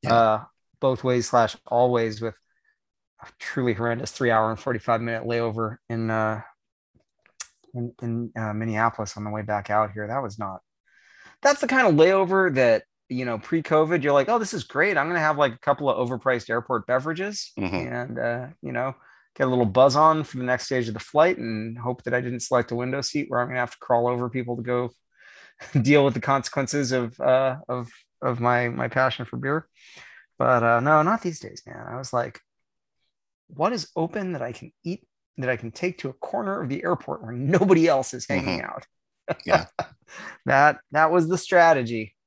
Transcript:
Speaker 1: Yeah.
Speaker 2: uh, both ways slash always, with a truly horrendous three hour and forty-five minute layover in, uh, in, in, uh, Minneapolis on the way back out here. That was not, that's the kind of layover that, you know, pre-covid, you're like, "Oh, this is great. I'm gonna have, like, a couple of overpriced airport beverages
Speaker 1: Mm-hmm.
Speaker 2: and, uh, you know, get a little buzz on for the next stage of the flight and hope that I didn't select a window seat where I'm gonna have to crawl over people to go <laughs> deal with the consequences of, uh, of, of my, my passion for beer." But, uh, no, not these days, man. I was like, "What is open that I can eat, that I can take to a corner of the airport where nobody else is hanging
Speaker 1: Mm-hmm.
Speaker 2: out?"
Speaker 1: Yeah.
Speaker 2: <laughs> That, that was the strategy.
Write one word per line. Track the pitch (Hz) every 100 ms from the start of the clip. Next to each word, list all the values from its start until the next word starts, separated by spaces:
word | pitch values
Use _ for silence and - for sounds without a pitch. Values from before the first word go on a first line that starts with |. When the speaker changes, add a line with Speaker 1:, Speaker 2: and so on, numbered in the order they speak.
Speaker 1:
Yeah. | -
Speaker 2:
uh, | 117 113 107 - _ _ _
both | 139 127
ways | 127 123 113
slash | 120 113 - -
always, | 120 123 120 113 107
with | 113 - _ _ _ _ _ _ _ _
a | - _
truly | - - 123
horrendous | 104 117 117 -
three | - 123
hour | 113 110
and | 113
forty-five | - 117 - 113
minute | 117 113 113
layover | 117 117 110 110 117 _
in, | 113 113
uh, | 110 110 110 - _ _ _ _ _ _ _ _ _ - _ _
in, | 123 120 120
in, | 120 117 120 117
uh, | 110
Minneapolis | 107 113 107 113 - 104 -
on |
the | 104
way | 107
back | 104 104 98
out | 107 107
here. | 101 104
That | 127
was | 123 110
not, | 101 92 _ _ _ _ _ _ - _
that's | 277 285
the | 262
kind | 262 233
of |
layover | 151 165 190 185 190 185
that, | 131 123 110 - _ _
you | 127
know, | 123 113
pre-covid, | - 165 156 156 156 170
you're | 143
like, | 143 135
"Oh, | 233
this | 208
is | 202
great. | - 139 185 170
I'm | 151
gonna | 175
have, | 156 147
like, | 139
a | 117
couple | - 143 143
of | 120 123
overpriced | 123 135 123 -
airport | 117 117 120 104
beverages | 127 143 165 196 208 - -
Speaker 1:
Mm-hmm. | - - 127
Speaker 2:
and, | 123 127 120
uh, | 117 120 127 156
you | 143
know, | 123 131 135 _ _ _ -
get | 135
a |
little | 127 117
buzz | 98 135
on | 135 156 156
for | 143 127
the |
next | 123 123 -
stage | 131 113
of |
the | 107
flight | - 147 170 185
and | 117 110 113 117
hope | 117 123
that | -
I | 123
didn't | 123 120
select | - 127 117
a | 120
window | 127 135
seat | 127 151 139
where | 123
I'm | 120
gonna | 127
have | 123
to | -
crawl | - 120 120
over | 123 123
people | 131 120 120
to |
go | 123 123 123 _ _ _ - -
<laughs> | - _ - 147
deal | 120 147
with | 139
the | 127
consequences | - 139 - - 131 147 131
of, | 131 120 120
uh, | 131 131 135 131 -
of, | 123 117 - _ _
of | 135 120
my, | 120 120 120
my | 127 123
passion | 131 131 - 120
for | 123
beer." | 135 151 - _ - - - - _ _
But, | 123 123
uh, | 117 117
no, | 135 156
not | 156 226
these | 180 156
days, | - - -
man. | - -
I | 120
was | 131
like, | 123 - - _ _ _ _ _ _ _ _ _ _ _
"What | 139 175
is | 240 - -
open | 165 214 185
that | 156
I | 120
can | 120 - _
eat, | 165 190 _ _ _ -
that | 127
I | 123
can | 117
take | - 180 180
to | 139
a |
corner | - - - 208 196
of | 127
the | 139
airport | 170 175 - -
where | 110
nobody | 123 139 180 190 170 165
else | 139 127
is | 123 -
hanging | 139 - 85
Speaker 1:
Mm-hmm. | -
Speaker 2:
out?" | - - _ _ _ - - -
Speaker 1:
Yeah. | 190 - -
Speaker 2:
<laughs> | - - _ - - - -
That, | 135 147 143 _
that | 151 160
was | 175 160
the | 180
strategy. | - 180 165 151 117 113 110 _